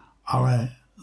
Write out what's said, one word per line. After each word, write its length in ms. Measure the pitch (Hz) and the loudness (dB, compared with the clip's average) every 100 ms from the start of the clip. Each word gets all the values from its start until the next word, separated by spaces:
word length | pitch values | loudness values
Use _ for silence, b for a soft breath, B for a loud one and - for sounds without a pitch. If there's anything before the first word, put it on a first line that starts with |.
| B B - | B B -4
ale 440 | 127 127 120 123 - _ - | 0 2 2 -2 -10 _ -10